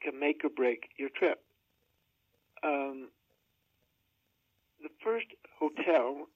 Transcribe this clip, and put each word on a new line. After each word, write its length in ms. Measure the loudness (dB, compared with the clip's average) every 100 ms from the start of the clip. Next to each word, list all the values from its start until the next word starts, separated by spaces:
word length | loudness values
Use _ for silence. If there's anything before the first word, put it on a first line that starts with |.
can 200 | -8 0
make 240 | 0 2
or 40 | -2
break 420 | 2 2 2 -6 -8
your 120 | -8
trip. 320 | 2 2 2 _ _ _ _ _ _ _ _ _ _ _ -6
Um, 460 | -2 0 -2 -6 -14 _ _ _ _ _ _ _ _ _ _ _ _ _ _ _ _ _
the 100 | -16 -6
first 240 | -2 -2 -4 -14 -18 -2
hotel, 680 | -2 0 4 4 4 -2 -10